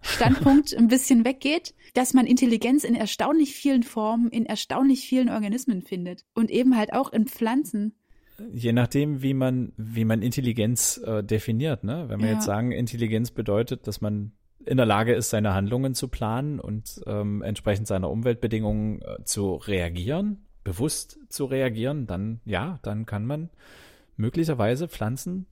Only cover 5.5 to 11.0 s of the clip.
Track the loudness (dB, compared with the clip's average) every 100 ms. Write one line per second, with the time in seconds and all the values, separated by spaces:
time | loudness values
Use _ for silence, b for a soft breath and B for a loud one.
5.5 | -2 -2 -4 -4 -8 -6 -10 _ -2 0
6.5 | 4 4 4 2 -2 -2 0 0 0 0
7.5 | 0 -2 -2 -4 -6 _ -20 _ -18 -12
8.5 | -4 2 2 2 2 0 0 0 0 0
9.5 | 0 -4 -8 -8 -2 2 2 0 0 -2
10.5 | 0 0 2 -2 -4